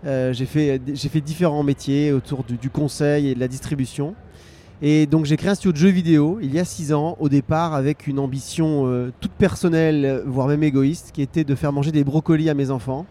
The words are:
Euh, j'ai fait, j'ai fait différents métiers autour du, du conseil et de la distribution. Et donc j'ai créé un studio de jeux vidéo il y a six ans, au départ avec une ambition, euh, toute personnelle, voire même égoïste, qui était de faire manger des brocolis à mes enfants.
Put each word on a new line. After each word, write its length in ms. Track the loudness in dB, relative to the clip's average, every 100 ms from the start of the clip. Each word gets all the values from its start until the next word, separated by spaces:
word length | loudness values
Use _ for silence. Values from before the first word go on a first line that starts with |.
| -2
Euh, 260 | -2 -2
j'ai 140 | -2 -2
fait, 340 | 0 2 0 -4
j'ai 160 | -6 -2
fait 120 | -2
différents 420 | -4 0 0 2
métiers 480 | 0 -2 0 0 2
autour 320 | 0 -2 -8
du, 140 | -6 -6
du 120 | -4
conseil 600 | -2 -4 0 0 2 0
et 40 |
de 60 | -2
la 80 | -4
distribution. 640 | -6 -8 -4 -4 -4 -6 -8 -20 -20 -20 -20 -20 -4
Et 240 | 2 4 4
donc 180 | 2
j'ai 140 | 2 0
créé 120 | 0
un 60 | 0
studio 160 | 0
de 60 | 4
jeux 120 | 4
vidéo 480 | 4 4 4 4 0
il 120 | -2
y 60 | -2
a 60 | -2
six 260 | -6 -2
ans, 240 | 0 0 -2
au 80 | 0
départ 440 | 0 2 -2 0
avec 340 | 0 -2 -2 -4
une 120 | -4
ambition, 680 | -4 -6 -8 -2 0 0 0
euh, 260 | -2 -4 -8
toute 100 | -10
personnelle, 920 | 0 0 2 0 2 2 2 0 -2 -4
voire 220 | -2 0
même 160 | 2
égoïste, 480 | 2 2 2 0 -10
qui 80 | -6
était 240 | -4 -2 -2
de 100 | -2
faire 160 | -2
manger 220 | -2 0
des 100 | 0
brocolis 460 | 2 0 2 2 2
à 40 |
mes 160 | 0 -2
enfants. 340 | -4 -4 -8 -8